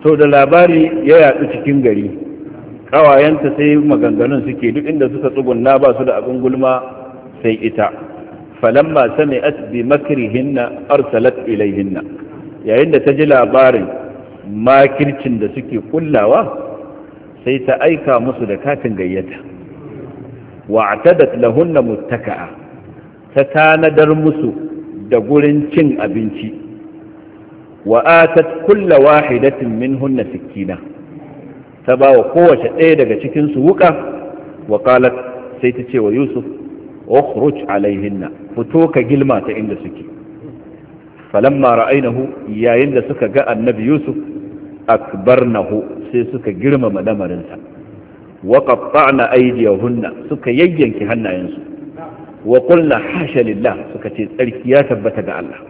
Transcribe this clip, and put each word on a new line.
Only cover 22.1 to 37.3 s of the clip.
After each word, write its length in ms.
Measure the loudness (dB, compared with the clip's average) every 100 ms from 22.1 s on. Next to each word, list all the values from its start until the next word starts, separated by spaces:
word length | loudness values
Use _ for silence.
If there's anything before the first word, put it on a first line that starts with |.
| -8 -6 -10 -12 -16 -20 -20 -20 -20 -20 -20 -6
Ta 100 | -2
tanadar 680 | 0 4 4 4 4 4 4
musu 400 | 4 2 0 -4 -6 -10 -12 -14 -16 -2
da 100 | -2
gurin 480 | 2 2 4 0 0
cin 240 | 2 2 0
abinci. 540 | -4 -4 -4 -6 -12 -12 -18 -20 -20 -20 -20 -20 -20 -20 -20 -20 -20 -14 0
وآتت 640 | 2 6 6 6 4 0 -2 2
كل 220 | 2 6
واحدة 680 | 6 8 6 2 2 0 0
منهن 560 | -6 -4 -4 -4 -2 -4 -4
سكينا. 440 | -8 -14 -10 -8 -10 -14 -20 -20 -20 -20 -20 -20 -20 -20 -16 0
Ta 100 | 4
ba 160 | 6
wa 100 | 6
kowace 460 | 4 4 4 4 0 2
ɗaya 180 | 4 4
daga 200 | 2 0
cikinsu 380 | -4 -2 -2 2
wuƙa. 320 | 2 4 2 2 -8 -12 -14 -16 -18 -20 -4
وقالت، 440 | -2 2 4 4 -2 -12 -14 -16 -4
sai 100 | -4
ta 80 | -4 -6
ce 60 | -2
wa 120 | 0
Yusuf, 320 | 0 -2 -4 -10 -14 -16 -18 -20 -20 0
"اخرج 560 | 2 2